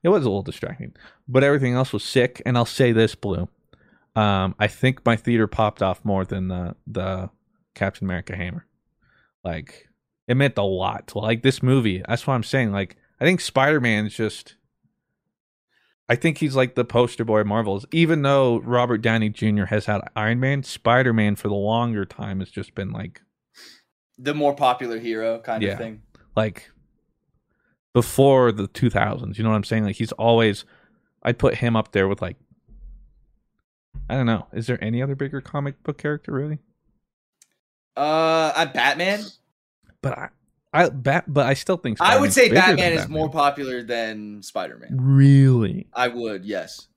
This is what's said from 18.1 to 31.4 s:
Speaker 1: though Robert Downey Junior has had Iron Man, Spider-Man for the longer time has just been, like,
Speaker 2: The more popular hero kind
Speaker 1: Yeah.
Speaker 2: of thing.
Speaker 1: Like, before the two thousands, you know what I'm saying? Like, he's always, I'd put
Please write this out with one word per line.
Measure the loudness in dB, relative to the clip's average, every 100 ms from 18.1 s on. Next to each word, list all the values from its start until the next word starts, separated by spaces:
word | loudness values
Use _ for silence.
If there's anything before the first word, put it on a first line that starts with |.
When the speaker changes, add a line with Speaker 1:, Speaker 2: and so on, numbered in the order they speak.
| 2
Speaker 1:
though | 2 2 2 0
Robert | 0 0 0 0
Downey | 0 0 -2
Junior | -2 0 0 0
has | -2 -2
had | -4 -4 -4
Iron | -2 0
Man, | -2 -2
Spider-Man | -6 -4 2 4 4 2 2 0
for | -2
the | -2
longer | 0 0 -2 -4
time | -6 -10 -8 -8
has | -8
just | -12 -12 -10
been, | -8
like, | -8 -12 -16 _ _ _ _ -20 -20 _ _ _ _
Speaker 2:
The | -6
more | 0 0
popular | 2 0 0 -4 -6
hero | -6 -4 -4 -4
kind | -6 -4
Speaker 1:
Yeah. | -2
Speaker 2:
of | -4
thing. | -10 -14 _ _ _ -4
Speaker 1:
Like, | -4 -6 -20 _ _ _ _ _ _ _ _ _ _ _ _
before | -2 0 4 6 6 4
the | 0 -6
two | -2 0
thousands, | 2 0 -2 -10 -4
you |
know | 0
what | 0
I'm |
saying? | -2 -2 -2
Like, | -4
he's | -8
always, | 0 2 4 4 0 -10 _ _ _ _ _
I'd | -4
put | 0